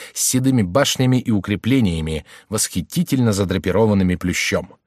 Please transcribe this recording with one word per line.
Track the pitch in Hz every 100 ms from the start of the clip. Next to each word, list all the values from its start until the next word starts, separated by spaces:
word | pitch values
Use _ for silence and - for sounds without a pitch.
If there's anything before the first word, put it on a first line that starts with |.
| -
с | -
седыми | - 127 131 127
башнями | 92 131 139 - 127 127
и | 120
укреплениями, | 104 92 101 110 135 104 82 78 78 - - -
восхитительно | 104 - 92 - 170 170 135 117
задрапированными | 98 92 92 - 92 110 101 92 90
плющом. | 90 85 - 95 - -